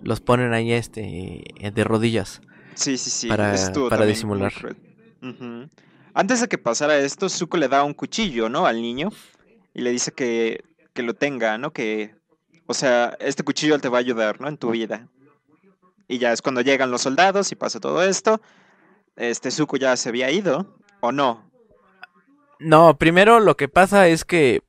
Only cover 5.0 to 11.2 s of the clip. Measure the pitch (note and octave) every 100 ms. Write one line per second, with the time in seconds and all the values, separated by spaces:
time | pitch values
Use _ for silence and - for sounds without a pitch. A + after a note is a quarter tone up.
5 | _ _ B2+ A#2+ B2 A#2 C3+ _ _ _
6 | _ C#3 G3 B3+ A#3 D#3+ - A#2 D3 D3
7 | C#3 - F#3+ - E3+ F3+ C#3 C#3 C#3+ D3
8 | C#3+ - A3 A#2 A2 C3 F3 A#2 A#2 A#2+
9 | F3 - - _ _ _ _ - B2 B2
10 | - - B2 A#2 A2+ A2+ - _ _ -
11 | A#2 A2+